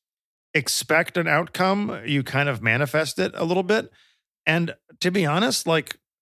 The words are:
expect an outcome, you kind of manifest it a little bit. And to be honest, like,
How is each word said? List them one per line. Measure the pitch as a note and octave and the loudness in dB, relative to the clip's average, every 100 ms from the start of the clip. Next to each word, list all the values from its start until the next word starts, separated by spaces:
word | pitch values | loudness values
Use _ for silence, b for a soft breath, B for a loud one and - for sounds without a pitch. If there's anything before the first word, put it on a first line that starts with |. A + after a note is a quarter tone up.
| _ _ _ _ _ | _ _ _ _ _
expect | D#3 C3 - - D#3 E3+ F3 | -4 -2 -4 0 0 0 -2
an | E3 | 0
outcome, | D3+ E3+ - F#3 G3+ G#3 - A#2+ | 0 0 0 0 0 -2 -6 -2
you | C#3+ | -2
kind | B2 C3+ C#3+ | 0 0 0
of | A2+ | 0
manifest | A2+ A#2+ C#3+ D3+ D3+ - | 2 2 2 0 -2 -2
it | C3 | -2
a | - | -2
little | E3 F3+ | -2 0
bit. | F#3 A3 - b b b b _ - | 2 0 -2 b b b b _ 0
And | E3+ E3+ - _ - | 0 0 -6 _ -4
to | F3+ | -2
be | F#3+ D3+ | 0 2
honest, | D#3+ A#3+ - E3 | 2 0 0 0
like, | D#3+ - - _ _ | 0 -2 -10 _ _